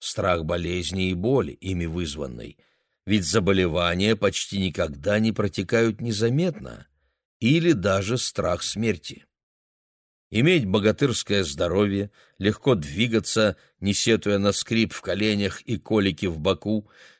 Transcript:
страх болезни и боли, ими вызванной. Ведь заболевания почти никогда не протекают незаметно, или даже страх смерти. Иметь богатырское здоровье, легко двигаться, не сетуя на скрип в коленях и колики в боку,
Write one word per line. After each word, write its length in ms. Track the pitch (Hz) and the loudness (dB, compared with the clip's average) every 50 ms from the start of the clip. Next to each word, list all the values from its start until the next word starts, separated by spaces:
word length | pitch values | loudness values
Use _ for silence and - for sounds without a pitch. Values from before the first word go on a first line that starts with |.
страх 420 | - - - - 95 92 87 85 80 | -10 -8 -4 -2 0 0 0 0 0
болезни 680 | 78 87 87 85 85 87 90 85 85 90 95 92 92 | -2 -4 -2 -2 -4 -4 -4 -4 -4 -2 -2 0 0
и 20 | 90 | -2
боли, 380 | 85 95 120 139 127 92 71 - | -2 0 0 0 0 0 -2 -8
ими 320 | - - 95 95 87 85 | -10 -8 -6 -4 -4 -4
вызванной. 720 | 82 80 90 87 76 71 78 71 65 60 57 57 - - _ _ _ _ _ _ _ _ _ _ | -4 -4 -4 -6 -6 -6 -8 -8 -10 -10 -12 -14 -14 -16 _ _ _ _ _ _ _ _ _ _
Ведь 200 | 92 104 107 87 | 0 0 0 0
заболевания 920 | 73 82 113 90 95 98 95 92 85 78 87 85 87 87 90 98 110 113 | 2 0 2 2 2 2 4 2 2 2 0 0 0 0 2 2 2 2
почти 440 | - 104 98 87 - - - 98 98 | 2 0 -2 -2 -2 -6 -4 -2 -2
никогда 600 | 92 92 78 95 87 78 71 69 73 101 104 107 | -2 -2 0 -2 -4 -4 -4 -6 -2 0 0 2
не 120 | 110 113 | 2 0
протекают 680 | 101 - 101 98 - - 98 - 120 113 117 113 104 107 | 0 0 -2 -2 -2 -4 -4 0 2 2 2 2 0 -2
незаметно, 840 | 117 120 110 98 113 117 127 147 175 185 143 - - 62 57 - - _ _ _ _ _ _ _ _ _ _ _ | -6 -4 -2 0 0 0 2 0 0 -2 -4 -6 -12 -16 -16 -18 -20 _ _ _ _ _ _ _ _ _ _ _
или 320 | 110 113 151 170 165 175 | 2 4 4 4 4 4
даже 460 | 151 101 87 101 95 98 95 101 123 | 2 4 4 2 2 2 0 0 -2
страх 460 | 120 - - - - 82 85 90 87 - | -2 -2 -2 -2 -2 0 0 -2 -2 -2
смерти. 600 | - - 101 113 113 95 78 - - - - _ _ _ _ _ _ _ _ _ _ _ _ _ _ _ _ _ _ _ _ _ _ | -4 -4 -2 -2 -2 -2 -2 -6 -14 -16 -16 _ _ _ _ _ _ _ _ _ _ _ _ _ _ _ _ _ _ _ _ _ _
Иметь 360 | - 107 131 170 185 160 113 | 0 2 4 4 4 4 2
богатырское 760 | 92 95 107 98 107 107 - 147 131 107 - - - 104 101 92 | 2 0 2 4 2 2 4 0 0 0 -2 -2 0 0 0 0
здоровье, 680 | 76 69 76 87 85 87 98 104 101 98 98 101 104 - _ _ _ _ | 0 -2 -2 0 2 4 2 2 2 2 -2 -4 -4 -10 _ _ _ _
легко 380 | _ 95 104 104 - - 143 123 | _ 0 0 0 2 2 2 2
двигаться, 840 | 90 73 69 71 95 117 120 113 110 90 - - 110 110 101 90 - _ _ _ _ | 2 0 -4 -2 0 0 2 2 0 0 0 0 2 2 2 0 -4 _ _ _ _
не 140 | 92 101 101 | -2 0 0
сетуя 440 | - - 117 113 92 - 104 101 | 2 2 2 2 2 2 0 0
на 140 | 98 101 101 | 2 2 0
скрип 420 | 98 - - - 117 113 113 - - | 0 0 -2 0 0 0 0 0 -2
в 80 | - | -8
коленях 600 | - 92 90 98 107 107 104 101 101 95 - - | -6 -4 -2 0 0 0 2 0 0 -2 -4 -6
и 160 | - - 117 | -6 -6 -6
колики 480 | - - - 110 107 98 98 82 - 104 | -6 -2 0 2 2 2 2 0 0 -4
в 140 | 92 82 78 | -4 -4 -2
боку, 500 | 76 98 92 - - 104 110 107 - _ _ - - - _ | 0 -2 -2 0 -2 -4 -4 -4 -4 _ _ -20 -20 -20 _